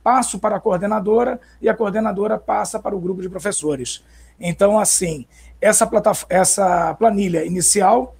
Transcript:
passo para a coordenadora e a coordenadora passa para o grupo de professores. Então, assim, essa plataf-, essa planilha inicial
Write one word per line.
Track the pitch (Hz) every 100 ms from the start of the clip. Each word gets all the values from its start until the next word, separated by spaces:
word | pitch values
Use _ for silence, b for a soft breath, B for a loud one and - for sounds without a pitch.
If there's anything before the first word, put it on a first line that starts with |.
passo | 226 254 240 190
para | 214 202
a |
coordenadora | 220 180 202 220 196 226 247 247 b b
e | 220
a | 214
coordenadora | 208 208 220 190 214 220
passa | - 214 202 220
para | - 202
o |
grupo | 175 185
de | 180
professores. | 185 202 - 151 135 123 - b b b b
Então, | 175 165 202 214
assim, | 196 - 175 151 - b b -
essa | 202 208 220
plataf-, | 214 220 190 -
essa | 180 180 - 190 175 165
planilha | 147 220 202 196 165
inicial | 165 180 165 202 185 - 254